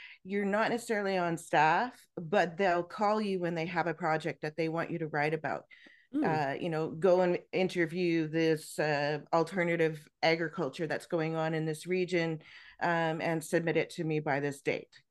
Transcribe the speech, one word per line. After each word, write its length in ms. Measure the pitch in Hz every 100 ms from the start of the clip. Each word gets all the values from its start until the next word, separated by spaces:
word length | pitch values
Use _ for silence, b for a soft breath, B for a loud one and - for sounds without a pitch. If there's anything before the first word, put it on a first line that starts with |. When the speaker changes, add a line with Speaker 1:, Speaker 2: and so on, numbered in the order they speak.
| B B
Speaker 1:
you're 220 | 185 202 202
not 240 | 202 220
necessarily 480 | 226 - 214 196 190
on 200 | 175 165
staff, 540 | - 160 156 170 247 - - -
but 400 | 165 202 175 165
they'll 260 | 196 175
call 380 | 175 - 208 214
you 220 | 208 190
when 120 | 175
they 120 | 170 165
have 220 | 175 175
a 60 |
project 480 | 156 175 156 160 -
that 140 | 151 151
they 140 | 160
want 220 | 160 160
you 80 | 170
to 80 | 156
write 260 | 156 147
about. 320 | 156 147 85 - b b b b
Speaker 2:
Hmm. 100 | 277
Speaker 1:
Uh, 300 | 285 156 139 139
you 120 | 175
know, 220 | 156 160
"Go 320 | 160 185 180
and 160 | 180 175 -
interview 800 | 156 185 180 165 170 180 165 156
this, 500 | 160 160 156 - -
uh, 400 | 156 147 143 147 -
alternative 640 | 165 165 190 170 170 160 156 - _
agriculture 640 | 160 165 165 - 147 131 160
that's 200 | 147 -
going 280 | 170 160 160
on 180 | 160
in 120 | 160 160
this 200 | 156 170
region, 540 | 185 175 175 165 160 B B B B
um, 380 | 170 170 165 160
and 240 | 165 165
submit 320 | 160 170 165 160
it 140 | - -
to 100 | 160
me 160 | 156
by 180 | 151 139
this 220 | 143 139
date." 260 | - - - - _